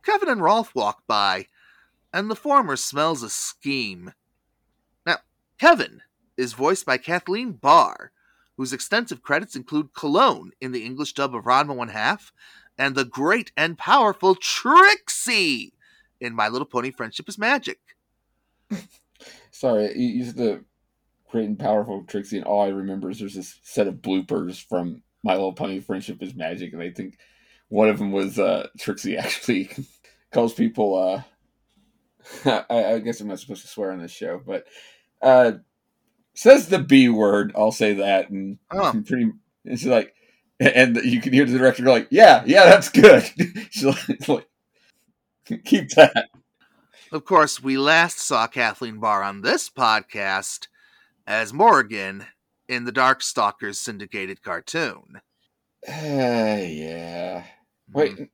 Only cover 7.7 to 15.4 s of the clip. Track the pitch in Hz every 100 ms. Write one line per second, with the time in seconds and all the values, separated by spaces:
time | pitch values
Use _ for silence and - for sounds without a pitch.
7.7 | 165 113 - - _ _ _ _ - 127
8.7 | 131 - 214 233 - - 147 208 135 127
9.7 | 151 147 - 151 165 262 - 90 _ 131
10.7 | 123 113 131 147 - 139 120 117 127 147
11.7 | 127 113 107 113 208 _ _ - - _
12.7 | - 139 135 123 127 147 226 - - 160
13.7 | 165 - 269 220 190 190 190 - - 247
14.7 | 330 392 427 - - - 226